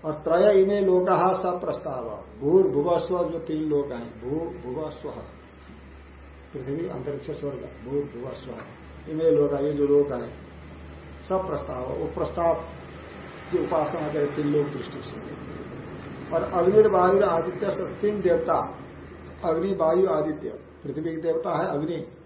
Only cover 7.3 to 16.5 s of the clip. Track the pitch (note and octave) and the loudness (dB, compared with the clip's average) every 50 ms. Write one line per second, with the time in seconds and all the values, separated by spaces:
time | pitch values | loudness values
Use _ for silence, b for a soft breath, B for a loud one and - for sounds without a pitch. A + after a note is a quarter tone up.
7.3 | D3 - D3 C#3+ C3 A#2+ A#2 - - - G#2+ B2 C#3 C#3+ C#3+ - - A#2+ B2 C3 | -8 -6 -6 -8 -8 -8 -12 -14 -14 -14 -10 -4 -4 -4 -4 -4 -8 -10 -10 -10
8.3 | A#2+ - - C3 A2 G2+ - - - - - - - - - D#3 D#3 D#3 D#3+ D#3+ | -12 -12 -12 -14 -12 -12 -14 -16 -16 -18 -18 -18 -18 -16 -12 -8 -4 2 4 6
9.3 | D3 D3 D3 C#3+ C#3+ C#3 C#3+ D3+ D3+ C#3+ C#3+ C#3 C#3+ D3 C#3+ C#3 B2+ B2 A#2+ A#2+ | 6 6 6 4 4 2 0 0 2 2 4 6 6 6 6 4 0 -6 -6 -8
10.3 | - - - - - - - - - - - - - - - - - - - - | -12 -14 -16 -18 -18 -18 -16 -16 -16 -16 -16 -16 -16 -16 -16 -16 -16 -16 -4 -2
11.3 | F#3 F#3+ F#3 F3 D3+ C3+ C3+ - C#3 B2 B2+ C3+ D3 D3+ D#3+ - - E3+ E3 - | 0 0 0 -2 -4 -4 -4 -6 -6 -6 -4 -4 -4 -4 -4 -4 -2 -2 -4 -2
12.3 | - F3 E3+ E3 D#3+ - - - - - - - - - - - - - - - | -2 2 2 2 2 2 -2 -8 -12 -14 -14 -14 -14 -14 -14 -14 -14 -14 -14 -14
13.3 | - - - - F3 E3+ D3+ - E3+ D#3+ D3+ - - E3 D#3 D3+ D#3 D#3 C#3+ C#3+ | -14 -14 -8 -2 0 0 0 2 2 0 2 0 -2 -4 -4 -2 0 0 0 0
14.3 | - D3+ D3 D3 C#3+ D3 C#3 - - B2+ B2 - - - - - - - - - | 0 -2 0 2 2 2 2 0 -2 -8 -8 -8 -10 -12 -12 -10 -12 -12 -10 -10
15.3 | - - - - - - - - - - - - - - - - - - - - | -12 -12 -12 -12 -12 -12 -12 -12 -12 -12 -12 -12 -12 -12 -12 -12 -12 -12 -8 -2
16.3 | - E3 - - | -2 -2 -2 0